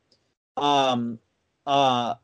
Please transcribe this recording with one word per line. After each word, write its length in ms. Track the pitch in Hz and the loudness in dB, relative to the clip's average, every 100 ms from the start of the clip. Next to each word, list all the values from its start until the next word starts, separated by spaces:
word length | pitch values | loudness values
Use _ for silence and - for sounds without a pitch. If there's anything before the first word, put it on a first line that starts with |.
| _ _ _ _ _ - | _ _ _ _ _ -4
um, 640 | 147 143 131 123 117 113 _ _ _ _ 143 | 0 2 2 0 -4 -8 _ _ _ _ -2
uh, 480 | 139 135 123 117 - | 2 2 2 -2 -6